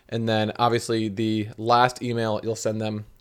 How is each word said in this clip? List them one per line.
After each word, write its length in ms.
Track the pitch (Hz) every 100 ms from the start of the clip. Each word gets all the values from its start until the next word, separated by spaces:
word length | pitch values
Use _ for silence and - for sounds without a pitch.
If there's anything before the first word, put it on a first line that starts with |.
| _
And 200 | 117 113
then 220 | 110 107 -
obviously 520 | 120 117 - 113 110
the 400 | 98 110 110 104 104
last 440 | 113 120 123 -
email 380 | 123 117 113 107
you'll 120 | 113 110
send 240 | 113 110
them 260 | 110 107 107 -